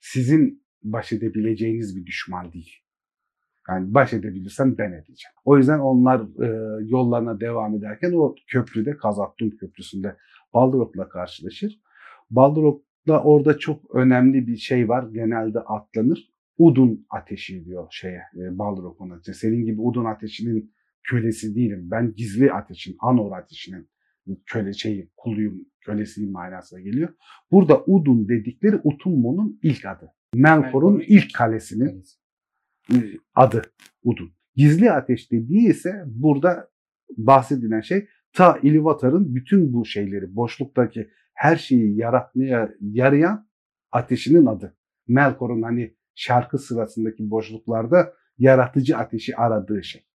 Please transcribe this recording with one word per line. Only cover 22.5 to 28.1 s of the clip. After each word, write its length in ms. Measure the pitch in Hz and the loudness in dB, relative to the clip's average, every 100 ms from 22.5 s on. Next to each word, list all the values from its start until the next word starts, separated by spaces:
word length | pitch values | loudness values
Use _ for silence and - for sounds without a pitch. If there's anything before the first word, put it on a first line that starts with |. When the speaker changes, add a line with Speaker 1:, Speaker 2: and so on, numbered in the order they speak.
Speaker 1:
ateşin, 440 | 101 - - 90 87 | 2 -10 -18 -18 -6
Anor 320 | 120 123 101 | 0 0 -2
ateşinin 560 | 92 - - - 92 - _ _ _ - 95 _ | -10 -18 -20 -20 -20 -20 _ _ _ -16 -16 _
köle, 260 | 117 98 | -8 -6
şeyi, 380 | 202 113 101 85 _ | -8 -8 -8 -10 _
kuluyum, 380 | 123 107 107 92 - _ | -8 -4 -6 -6 -18 _
kölesiyim 520 | - 107 107 - 101 | -8 -8 -8 -8 -10
manasına 480 | 95 90 92 - 90 | -10 -14 -16 -20 -18
geliyor. 280 | 95 123 170 _ _ - _ | -8 -6 -6 _ _ -20 _
Burada 340 | 190 170 139 - | 4 6 4 4
Udun 420 | 190 143 | 2 4